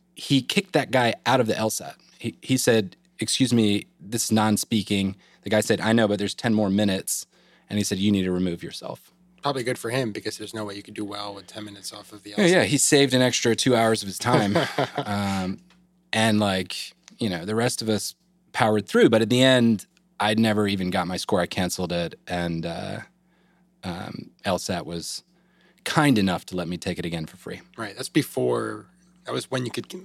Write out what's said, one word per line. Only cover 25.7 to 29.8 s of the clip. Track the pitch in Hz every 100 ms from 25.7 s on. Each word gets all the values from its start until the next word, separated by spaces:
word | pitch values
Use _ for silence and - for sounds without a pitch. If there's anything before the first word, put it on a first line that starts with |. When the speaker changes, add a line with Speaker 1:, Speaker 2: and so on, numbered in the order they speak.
| _
Speaker 1:
kind | - - 147 110
enough | 95 85 -
to | 90
let | 85
me | 90
take | 92 87
it |
again | 165 82 78
for | -
free. | - - - -
Speaker 2:
Right. | 107 113
That's | -
before, | 160 - 131 127 120 110 107 104 _ _ _
that | -
was | 127 -
when | 131
you | 120
could, | 120